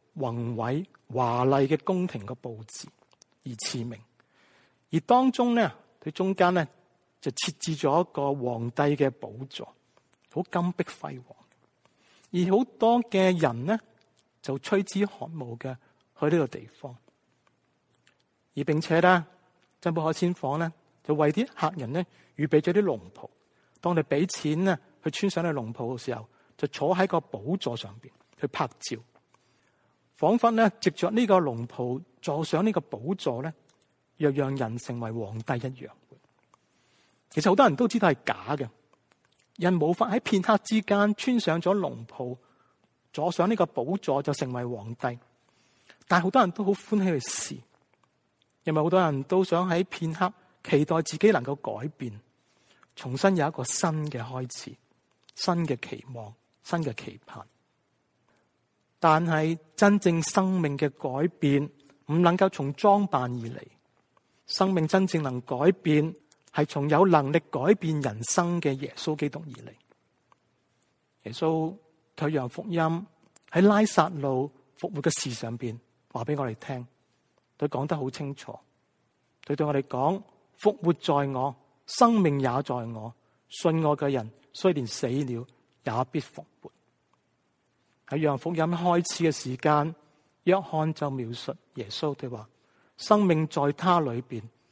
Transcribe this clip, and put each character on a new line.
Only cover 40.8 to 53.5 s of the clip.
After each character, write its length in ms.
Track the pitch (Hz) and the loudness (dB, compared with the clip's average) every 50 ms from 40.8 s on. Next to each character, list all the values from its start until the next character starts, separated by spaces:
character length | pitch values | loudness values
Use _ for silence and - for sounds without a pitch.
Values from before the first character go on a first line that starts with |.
| 196 | 0
間 300 | - 202 202 208 214 208 | 2 2 2 2 2 0
穿 220 | - - 254 247 233 | -2 -2 -2 0 0
上 220 | - 180 160 170 | 0 0 0 0
咗 120 | - 180 196 | 2 0 0
龍 320 | 202 175 143 117 113 117 | 0 0 -4 -6 -8 -14
袍， 320 | - - - 127 123 127 - _ _ _ _ _ _ _ _ _ _ _ _ _ _ | -14 -12 -10 -10 -8 -10 -12 _ _ _ _ _ _ _ _ _ _ _ _ _ _
坐 180 | - 151 151 175 | -6 -4 -2 -2
上 180 | - - 170 202 | 0 2 2 2
呢 60 | 226 | 2
個 100 | 202 175 | 2 2
寶 180 | - - - 120 147 190 - | 0 0 -2 -4 -2 -4 -4
座 260 | - - 135 139 139 | -2 0 0 0 0
就 80 | 151 139 | -2 -2
成 200 | - 147 127 123 | -2 -2 -4 -4
為 120 | 123 123 | -6 -6
皇 300 | 120 123 104 101 113 117 | -6 -8 -8 -10 -12 -10
帝。 240 | - - 123 120 120 - _ _ _ _ _ _ _ _ _ _ _ _ - - _ _ - | -6 -6 -6 -6 -8 -14 _ _ _ _ _ _ _ _ _ _ _ _ -20 -20 _ _ 0
但 140 | 175 180 | 2 2
好 80 | 170 190 | 2 4
多 120 | - 262 | 4 4
人 80 | 214 180 | 4 4
都 120 | 170 - 202 | 2 -2 0
好 80 | 196 | 0
歡 280 | 202 - - - 214 208 190 | 0 -2 -2 -2 0 0 2
喜 160 | 185 165 135 | 2 0 0
去 360 | - - - - - - 139 | -2 -2 -2 -2 -2 -2 -4
試， 60 | 127 - _ _ _ _ _ _ _ _ _ _ _ _ _ _ _ _ _ _ _ - | -8 -14 _ _ _ _ _ _ _ _ _ _ _ _ _ _ _ _ _ _ _ -4
因 100 | 165 156 | -2 0
為 80 | 156 | 0
好 80 | 151 170 | 2 4
多 120 | 175 185 | 4 4
人 220 | 180 156 143 135 135 | 4 4 2 -2 -2
都 200 | - 185 190 190 | 0 2 2 2
想 240 | - 170 170 185 190 | 2 2 0 0 2
喺 160 | 165 175 190 | 0 0 0
片 280 | - - - 170 160 156 | -2 -4 -6 -6 -6 -2
刻 180 | - 185 185 - _ _ _ _ _ - | 0 0 0 -2 _ _ _ _ _ -4
期 220 | - 156 143 151 | 2 2 2 4
待 160 | - 170 165 | 2 0 0
自 160 | 156 - 156 151 | -2 -2 -2 2
己 140 | - 220 | 4 4
能 120 | 202 151 123 | 4 4 0
夠 120 | 139 143 | -2 -6
改 320 | 139 - - 107 104 123 156 - - | -6 -6 -8 -8 -6 -8 -10 -10 -10
變， 240 | 170 120 101 107 - _ _ _ _ _ _ _ _ _ _ _ _ _ _ | -10 -10 -10 -12 -18 _ _ _ _ _ _ _ _ _ _ _ _ _ _
重 220 | - - 127 127 135 | -14 -10 -8 -2 2
新 180 | - 196 190 | 2 2 4
有 120 | 170 139 | 2 0
一 40 | 156 | -2